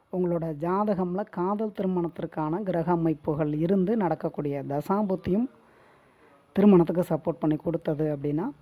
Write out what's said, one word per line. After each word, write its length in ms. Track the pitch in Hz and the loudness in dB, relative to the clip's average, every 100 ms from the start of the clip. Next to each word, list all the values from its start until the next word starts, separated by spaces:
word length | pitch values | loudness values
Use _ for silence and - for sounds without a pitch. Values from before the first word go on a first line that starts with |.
| _ | _
உங்களோட 340 | 185 180 170 165 147 | -2 0 0 -4 -4
ஜாதகம்ல 640 | 170 190 214 185 180 180 214 | -2 0 0 0 -2 -4 -6
காதல் 420 | 180 180 208 214 | -4 -2 -2 -4
திருமணத்திற்கான 920 | - 190 180 170 - 156 - 156 175 | -4 -2 0 -2 -4 -8 -4 -4 -2
கிரக 280 | 190 170 160 | -2 -2 0
அமைப்புகள் 600 | 170 165 151 - 151 151 | 2 2 0 -2 -2 0
இருந்து 440 | 151 170 196 180 233 | 0 2 2 2 0
நடக்கக்கூடிய 680 | 175 156 165 - 147 143 | 0 -2 -4 -4 -4 -4
தசாபுத்தியும் 840 | 135 143 - 202 208 185 190 196 254 - _ _ - _ _ _ _ _ _ - | -4 -4 -2 0 0 -2 0 0 -2 -6 _ _ -20 _ _ _ _ _ _ 4
திருமணத்துக்கு 500 | 208 185 160 170 170 | 8 8 6 2 0
சப்போர்ட் 320 | 156 - 160 | -2 -2 -2
பண்ணி 120 | 156 151 | 0 0
கொடுத்தது 600 | 170 160 165 147 156 143 | -2 -4 -2 -2 -2 -2
அப்படின்னா 320 | 147 147 240 - | -2 -2 -4 -8